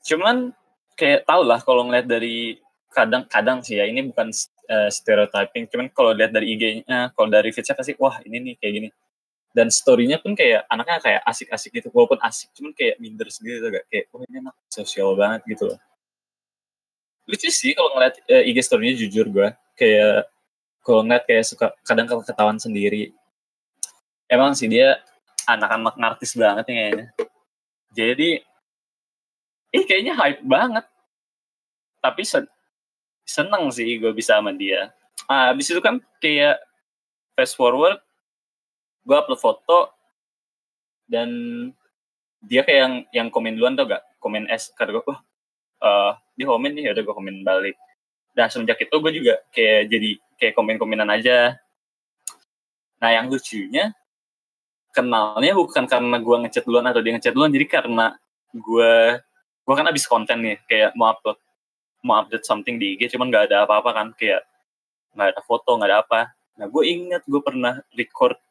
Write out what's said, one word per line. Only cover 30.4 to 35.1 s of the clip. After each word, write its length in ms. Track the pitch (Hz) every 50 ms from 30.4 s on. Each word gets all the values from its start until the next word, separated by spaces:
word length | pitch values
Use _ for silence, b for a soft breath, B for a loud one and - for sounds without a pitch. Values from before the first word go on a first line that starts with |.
| -
banget. 400 | 262 262 - 220 254 226 220 - _ _ _ _ _ _ _ _ _ _ _ _ _ _ _ _ _ _ _ _ _ _ _ -
Tapi 240 | 131 - - 240
sen-, 240 | - - - - - _ _ _ _ _ _ _ _ _ _ _ _ _ _ _
seneng 480 | - - - 147 185 208 196 170 143
sih 160 | 120 120 117 113 120 113 110
gua 80 | 113
bisa 240 | 107 107 110 - 110
sama 160 | 104 104 104
dia. 400 | 98 92 98 98 95 95 98 98 _ _ _ _